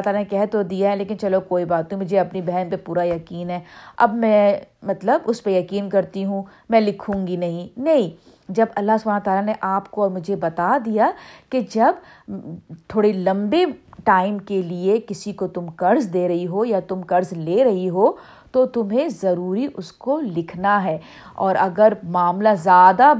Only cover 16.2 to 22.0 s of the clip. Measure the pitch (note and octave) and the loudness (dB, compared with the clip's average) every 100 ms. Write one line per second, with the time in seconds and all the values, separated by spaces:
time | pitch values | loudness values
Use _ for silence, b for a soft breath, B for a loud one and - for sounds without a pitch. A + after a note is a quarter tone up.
16.2 | F3+ E3+ F3 F#3+ A#3 G3 F3 F#3 F3 F3+ | 0 -2 -2 -2 -2 -2 -4 -8 -2 0
17.2 | F3+ E3 D#3+ G3+ C4 F#3 F#3 F3 B3+ - | 0 -6 -2 2 2 2 -2 2 2 0
18.2 | B B B B3+ B3+ A#3+ G3+ A#3 D#4+ F#3 | B B B 0 0 -2 -2 -2 -2 -2
19.2 | F#3+ F3 F#3 G3 C#4+ - E3 - B3+ D4+ | -2 -2 -2 -4 -4 -8 -16 -10 -4 -4
20.2 | B3 E3 E3 F3 G3 G#3 F#3 D#3+ B B | -4 -6 -6 -4 0 2 0 -4 B B
21.2 | B - F#3+ F#3 F#3+ F3+ G#3+ G#3 | B -4 0 0 0 4 4 4